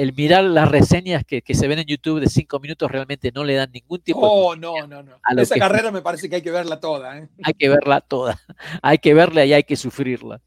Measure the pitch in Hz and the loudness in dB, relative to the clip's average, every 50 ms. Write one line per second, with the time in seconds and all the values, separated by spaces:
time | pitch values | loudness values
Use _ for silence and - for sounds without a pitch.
0 | 139 131 131 139 147 156 175 190 190 190 170 151 156 151 147 139 - - 170 175 | -2 -4 -2 0 2 4 4 4 4 4 4 4 4 4 4 4 2 2 0 -2
1 | 185 180 175 139 - - 143 120 - - 131 - - 139 151 160 160 143 147 139 | -2 -4 -6 -6 -4 -4 -6 -8 -6 -4 -4 -2 0 -2 -2 -4 -4 -6 -6 -6
2 | - 160 156 156 135 - - 135 - - - 135 135 147 165 - - - 131 135 | -4 -4 -2 2 2 2 2 0 -4 -4 -6 -8 -8 -8 -8 -6 -6 -4 -4 -6
3 | 135 131 143 - - 123 120 143 147 143 135 135 135 131 123 120 _ - 175 180 | -8 -8 -10 -8 -8 -8 -6 -4 -2 -2 0 0 -2 -4 -8 -16 _ -12 -12 -8
4 | - 175 165 262 226 214 208 196 185 175 165 160 165 170 165 156 147 143 143 143 | -4 -4 0 2 2 4 4 4 2 0 -2 -4 -10 -10 -10 -10 -10 -12 -16 -20
5 | 139 135 _ _ - - 127 127 123 - 226 - 196 190 202 220 220 220 202 185 | -20 -20 _ _ -4 -2 2 2 2 2 2 0 0 0 0 0 -2 -4 -6 -6
6 | 151 170 170 160 190 156 175 180 156 170 165 180 170 170 156 156 - 160 151 139 | -6 -6 -8 -8 -8 -8 -8 -6 -6 -6 -6 -6 -6 -6 -10 -8 -8 -8 -8 -8
7 | 131 127 139 151 156 - _ - 175 151 - - 147 135 143 143 139 143 139 143 | -10 -14 -18 -18 -20 -20 _ -6 -4 -4 -2 0 2 4 4 4 4 2 0 0
8 | - - 143 123 131 120 - - _ - - - - - 160 - - 139 156 - | -2 -4 -4 -4 -4 -4 -6 -8 _ -20 -20 -20 -16 -14 -10 -4 0 2 2 4
9 | - 160 147 156 175 175 160 156 139 139 147 147 143 - 143 - - 120 - - | 4 6 6 6 6 6 4 4 4 6 4 4 2 0 -4 -6 -6 -8 -6 -6
10 | 139 127 123 - 120 113 107 120 _ | -6 -6 -6 -8 -10 -14 -18 -18 _